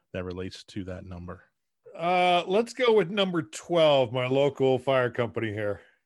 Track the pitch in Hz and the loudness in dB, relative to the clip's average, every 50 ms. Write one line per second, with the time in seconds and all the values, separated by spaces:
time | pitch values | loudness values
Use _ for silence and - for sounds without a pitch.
0 | _ _ - 95 90 92 90 92 92 92 - - - - - 104 87 92 90 90 | _ _ -12 -10 -10 -8 -10 -10 -10 -12 -12 -16 -20 -14 -12 -12 -10 -10 -12 -14
1 | - - 87 87 87 90 85 - _ _ _ _ _ _ _ _ _ - - - | -14 -16 -16 -14 -14 -14 -16 -18 _ _ _ _ _ _ _ _ _ -20 -12 -6
2 | 165 175 185 180 180 180 175 175 175 180 185 214 233 233 - - 254 240 220 208 | -2 0 0 2 2 4 2 2 0 0 0 0 0 -2 -4 0 2 4 4 4
3 | 175 160 214 202 196 190 175 165 - - - - - - 170 170 160 151 143 135 | 2 2 0 -2 -2 0 -2 -4 -4 -4 -10 -16 -8 -2 2 4 6 6 6 4
4 | 127 107 120 131 123 127 131 135 143 143 135 - 135 131 131 123 - 139 135 131 | 2 2 0 -4 -2 0 2 2 2 2 2 2 2 2 2 2 2 2 2 2
5 | 123 120 - - 120 107 - 117 113 110 101 110 104 104 101 - - _ _ _ | 2 0 0 -2 -4 -2 -2 -4 -4 -4 -4 -4 -4 -4 -4 -6 -10 _ _ _
6 | _ | _